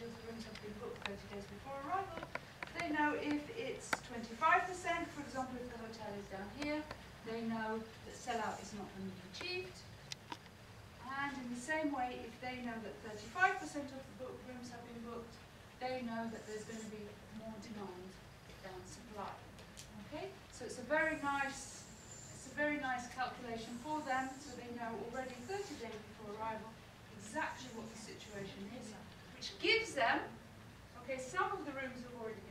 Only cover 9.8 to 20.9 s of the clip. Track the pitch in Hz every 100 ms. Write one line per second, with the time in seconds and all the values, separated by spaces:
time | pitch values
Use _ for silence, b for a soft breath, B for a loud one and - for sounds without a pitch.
9.8 | - - - - - - - - - -
10.8 | - - 254 269 277 262 240 240 - 311
11.8 | 294 269 247 247 226 - 254 247 240 226
12.8 | 202 - 220 208 - 359 381 381 302 294
13.8 | 262 262 - - 254 247 247 247 240 233
14.8 | 240 233 233 233 226 - - - - -
15.8 | 254 254 233 226 226 214 214 214 220 220
16.8 | 208 214 202 - - 220 220 214 233 208
17.8 | 190 180 190 - - - - - 190 185
18.8 | 185 - - 208 185 - - - - -
19.8 | - 214 196 302 381 - - - 226 -
20.8 | 240